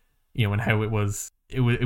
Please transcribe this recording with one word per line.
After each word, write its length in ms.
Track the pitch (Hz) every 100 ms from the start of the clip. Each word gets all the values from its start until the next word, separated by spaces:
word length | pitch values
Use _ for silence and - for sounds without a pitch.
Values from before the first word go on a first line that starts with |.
| _ _ _
you 140 | - 101
know, 60 |
and 80 | 104
how 200 | 117 107
it 80 | 107
was, 420 | 107 101 98 - _ -
it 100 | 131
was, 160 | 120
it 60 | 120